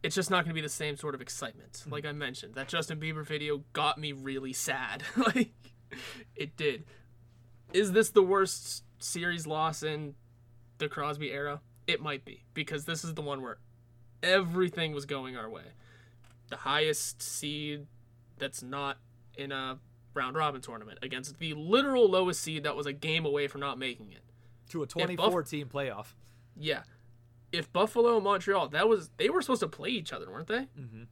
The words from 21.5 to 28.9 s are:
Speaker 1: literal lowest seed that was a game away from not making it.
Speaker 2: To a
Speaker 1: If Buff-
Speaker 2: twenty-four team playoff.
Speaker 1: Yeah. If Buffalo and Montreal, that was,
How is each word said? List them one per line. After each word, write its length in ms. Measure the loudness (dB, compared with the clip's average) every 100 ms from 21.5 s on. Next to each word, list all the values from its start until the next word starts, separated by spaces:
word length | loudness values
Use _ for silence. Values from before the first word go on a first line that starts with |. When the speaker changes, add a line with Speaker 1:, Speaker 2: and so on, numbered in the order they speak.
Speaker 1:
literal 560 | -6 4 6 6 8 8
lowest 320 | 8 4 0
seed 220 | -4 -2
that 120 | -2 -2
was 100 | -4
a 80 |
game 320 | -4 0 0 2
away 220 | 0 -2
from 140 | -4
not 160 | -6 -4
making 340 | -6 -8 -14
it. 120 | -20 -20 -20 -20 -20 -8
Speaker 2:
To 120 | -6
a 20 |
Speaker 1:
If 60 | -4
Buff- 100 | 0 0
Speaker 2:
twenty-four 380 | 4 4 4
team 240 | 0 -6 -4
playoff. 400 | -4 -4 -6 -12 -18 -20 -20 -20 -8
Speaker 1:
Yeah. 280 | -4 -4 -6 -20 -20 -20 -20 -20 -6
If 200 | -4 0
Buffalo 440 | 2 4 6 6 6
and 80 |
Montreal, 460 | 4 2 4 2 4
that 180 | 4
was, 220 | 6